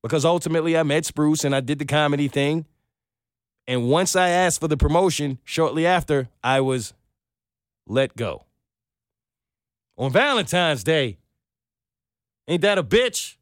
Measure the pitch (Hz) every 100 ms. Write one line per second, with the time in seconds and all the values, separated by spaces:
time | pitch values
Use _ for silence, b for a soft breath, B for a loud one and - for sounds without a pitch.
0 | 120 151 160 175 165 160 160 165 156 151
1 | 165 - 151 151 143 139 127 147 139 151
2 | 147 143 143 143 139 160 156 _ _ _
3 | _ _ _ _ _ _ - 127 120 156
4 | 185 185 180 175 180 - 160 143 - 165
5 | 190 151 147 127 - - 160 151 170 180
6 | 165 143 123 _ 123 135 135 131 110 _
7 | _ _ _ _ _ _ _ _ - 117
8 | 135 - 107 67 _ _ _ _ _ _
9 | _ _ _ _ _ _ _ _ _ -
10 | 135 151 285 254 151 175 170 139 95 160
11 | 127 90 _ _ _ _ _ _ _ _
12 | _ _ _ _ - 170 202 196 123 220
13 | 247 - - -